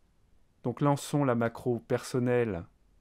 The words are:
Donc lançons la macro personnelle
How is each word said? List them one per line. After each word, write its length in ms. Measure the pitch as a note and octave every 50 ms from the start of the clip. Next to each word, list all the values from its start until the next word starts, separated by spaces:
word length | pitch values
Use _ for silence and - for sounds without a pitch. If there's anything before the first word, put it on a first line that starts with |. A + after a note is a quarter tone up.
| _ _ _ _ _ _ _ _ _ _ _ _
Donc 180 | - B2+ A#2 -
lançons 460 | D3 C#3+ C#3+ C#3 - - - D3 C#3+
la 80 | C3 A#2+
macro 460 | A#2+ A#2 A#2 - - - C3 A#2+ A2+
personnelle 880 | - - B2+ A#2+ - - - B2+ A#2+ B2 B2 B2 A#2+ A2+ F#2+ E2+ F2 - _ _ _ _ _ _